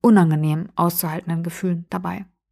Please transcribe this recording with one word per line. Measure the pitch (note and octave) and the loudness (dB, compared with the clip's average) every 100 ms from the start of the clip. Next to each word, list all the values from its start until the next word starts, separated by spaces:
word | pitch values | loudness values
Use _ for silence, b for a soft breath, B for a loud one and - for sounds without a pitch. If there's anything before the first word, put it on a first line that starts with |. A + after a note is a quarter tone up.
unangenehm | A#3+ G#3 E3 D3+ D#3 D#3 G3+ - | 4 6 6 2 0 -2 -4 -2
auszuhaltenden | E3+ E3+ D#3+ D#3+ - E3 | -2 -2 -6 -6 -6 -6
Gefühlen | E3+ - F#3 E3+ E3+ | -6 -6 -4 -4 -6
dabei. | F#3 F3 F#3 G3 _ _ | -8 -8 -10 -12 _ _